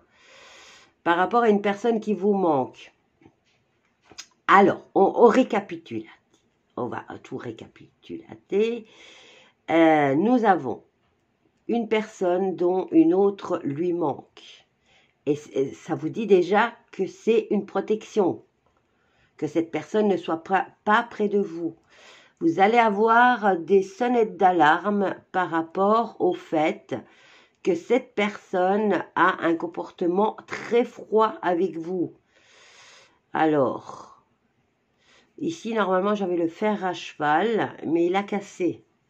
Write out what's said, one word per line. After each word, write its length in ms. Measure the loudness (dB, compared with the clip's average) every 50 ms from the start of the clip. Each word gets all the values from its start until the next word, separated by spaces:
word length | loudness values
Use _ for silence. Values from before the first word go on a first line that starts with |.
| _ _ _ _ _ _ -20 -20 -20 -20 -20 -20 -20 -20 -20 -20 -20 _ _ _ _
par 140 | -2 0 0
rapport 260 | 0 2 2 2 4
à 60 | 4
une 120 | 2 2
personne 380 | 2 -2 -4 -2 0 -2 0 0
qui 140 | -2 -4 -4
vous 200 | 0 0 0 0
manque. 600 | 2 2 2 2 0 0 -4 -8 -18 -20 -20 _ _ _ _ _ _ _ -20 _ _ _ _ _ _ _ _ _ _ _ _ _ _ _ _ -20 -20 -20 -20 _ _ _ 4
Alors, 340 | 6 8 8 6 4 0 -8 _ _
on, 160 | 2 2 4 4
on 140 | 6 6 6
récapitule. 760 | 6 6 2 2 0 -4 -4 -4 -14 -16 -14 -12 -12 -12 -12 -12 -20 _ _ _ _ _ _ _ _ _ _ _ _ -10
On 100 | -8 -8
va 160 | -8 -10 -12 -12 -16 -18
tout 140 | -16 -14 -14
récapituler. 1500 | -12 -12 -12 -14 -14 -18 -20 _ -20 -20 _ _ _ _ -16 -16 -16 -16 -18 -20 -20 _ _ -2 0 0 0 -2 -6 -10 _ _ -20 -20 -20 -20 -20 -20 -20 -20 -20 _ _ _ _ _ -2
Euh, 460 | 2 4 4 6 4 4 2 2 2
nous 300 | 0 2 2 2 2 4
avons 400 | 2 2 2 0 -6 -10 -10 -12 _ _ _ _ _ _ _ _ _ _ _ _ _ _ _ _ -4
une 200 | -4 -4 -2 -2
personne 680 | -2 -2 -2 -4 -8 -4 -2 0 0 0 0 -2 -2
dont 320 | -2 0 0 0 0 -2 2 4
une 200 | 4 4 6 4
autre 460 | 4 2 2 0 -2 -6 -6 -6 -6 -4
lui 260 | -6 -6 -4 -4 -4
manque. 760 | -2 -2 -2 -2 -4 -6 -10 _ _ -20 -20 -20 -20 -20 _ _ _ _ _ _ _ _ _ _ _ _ _
Et 100 | -4 -4
c-, 140 | -4 -6 -10 -6
et 200 | -4 -4 -4 -6
ça 220 | -14 -10 -8 -8
vous 120 | -6 -6 -8
dit 180 | -6 -6 0
déjà 480 | 4 4 4 4 2 2 2 2 0 -2 -10 _ _ -8
que 120 | -8 -8
c'est 420 | -8 -8 -6 -2 0 2 2 2 0
une 140 | -2 -2 -2
protection, 760 | -2 -6 -6 -2 -2 -4 -4 -4 -6 -2 0 0 0 -2 -4 -10 _ _ _ _ _ _ _ _ _ _ _ _ _ _ _ _ _ _
que 120 | -10 -10 -4
cette 220 | -2 -4 -4 -2
personne 380 | -4 -8 -8 -2 -2 0 2 2
ne 80 | 0
soit 300 | -2 -2 -6 -6 -6 -4
pas, 200 | -2 -2 -2 -2 -4 -10 _ _
pas 180 | 0 0 0 0
près 240 | -2 -6 -4 -4 -2
de 120 | 0 -2
vous. 360 | -2 -2 -6 -8 -8 -8 -10 _ _ _ _ _ -20 -20 -20 -20 -20 _ _ _
Vous 220 | -2 -2 2 2
allez 160 | 2 4 4 4
avoir 800 | 2 2 2 0 2 4 4 6 6 4 4 2 0 0 0 0
des 260 | 0 2 2 2 2
sonnettes 540 | 0 -6 -4 -2 0 2 2 0 0 0 2
d'alarme 760 | 2 2 4 6 4 4 4 2 0 -4 -2 -2 -2 -4 -4 -8 -14 _ -4
par 160 | -4 -4 -2
rapport 680 | -2 -4 -6 -4 -4 -2 0 2 2 2 0 -4 -6 -2
au 140 | -2 -2 -2
fait 600 | -2 -8 -6 -2 -2 -2 -2 -2 -6 -8 -10 -10 -10 -10 -16 _ _ _ _ -20 -20 _ _ _ _ _
que 120 | -2 -2
cette 400 | -2 -2 0 -2 -2 -2 -4 _
personne 880 | -4 -4 -4 -4 -8 -14 _ -2 0 0 2 2 0 0 0 0 -2 -4 -6 _
a 280 | 0 2 2 0 0 -2
un 100 | -2 -2
comportement 840 | -2 -4 -10 -10 -10 -12 -12 -8 -4 -4 -2 0 0 0 0 -2 -6 -14 -14
très 380 | -14 -12 -8 -2 0 0 0
froid 480 | 0 -6 -16 -12 -2 0 2 2 2 0 -4
avec 340 | -4 -2 -2 0 -2 -4 -4
vous. 380 | -8 -8 -8 -6 -4 -6 -6 -8 _ _ _ _ _ _ _ _ _ _ _ _ -20 -20 -20 -20 -20 _ _ _ _ _ _ -4
Alors, 880 | 0 0 2 2 2 0 0 -2 -6 -12 -16 -18 -20 -20 -20 -20 _ _ _ _ _ _ _ _ _ _ _ _ _ _ _ _ _ _ _ _ _ _ _ _ -8
ici, 360 | -8 -8 -8 -8 -8 -6 -2
normalement, 420 | -2 0 0 0 0 0 0 -2
j'avais 220 | -2 -2 -4 -2 -2
le 100 | -2 -4
fer 380 | -4 -2 -2 -2 -2 -2 -4
à 80 | -6 -6
cheval, 840 | -6 -10 -16 -10 _ -2 0 2 2 2 0 0 -2 -2 -4 -6 -10 -6
mais 200 | -2 0 2 2
il 100 | 2 0
a 80 | -2 -2
cassé. 640 | -2 -6 -6 -6 -8 -10 -4 -4 -4 -4 -6 _ _ _ _ _ _